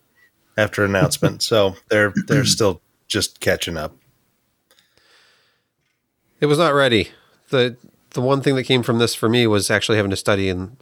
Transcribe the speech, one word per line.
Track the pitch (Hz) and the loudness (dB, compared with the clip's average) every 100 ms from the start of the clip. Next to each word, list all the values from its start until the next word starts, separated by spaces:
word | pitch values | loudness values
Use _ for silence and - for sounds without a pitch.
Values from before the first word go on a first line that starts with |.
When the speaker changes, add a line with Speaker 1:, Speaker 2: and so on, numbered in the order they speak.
| _ _ _ _ _ - | _ _ _ _ _ -2
Speaker 1:
after | 107 - | -2 0
announcement? | 101 98 - - - - | 0 2 0 0 -4 -4
So | - 110 98 95 _ | -2 0 0 -2 _
they're, | 107 104 101 - | 0 0 -2 -2
they're | 143 | -2
Speaker 2:
<clears throat> | |
Speaker 1:
still | 131 - 107 90 _ _ _ | 0 0 0 -2 _ _ _
just | 104 - - | -4 -4 -4
catching | - 90 - 82 | -2 -2 -4 -8
up. | 76 - _ _ _ _ _ _ _ _ _ _ _ _ _ _ _ _ _ _ _ _ _ _ _ _ | -10 -14 _ _ _ _ _ _ _ _ _ _ _ _ _ _ _ _ _ _ _ _ _ _ _ _
Speaker 3:
It | 147 | 0
was | 147 | 2
not | 170 | 2
ready. | 143 139 113 87 - _ _ _ | 2 4 2 0 -8 _ _ _
The, | 139 123 120 _ _ _ | 0 0 -4 _ _ _
the | - | -4
one | 127 139 | 0 0
thing | 139 135 | 0 -2
that | |
came | 123 131 | 0 0
from | 117 117 | 2 0
this | 117 | 0
for | - 113 | 0 0
me | 120 117 | 2 2
was | 104 95 | 2 2
actually | 107 - 110 | 0 2 0
having | 101 | 0
to | 95 | -2
study | - 101 98 | -2 0 0
and | 90 95 120 | -4 -8 -8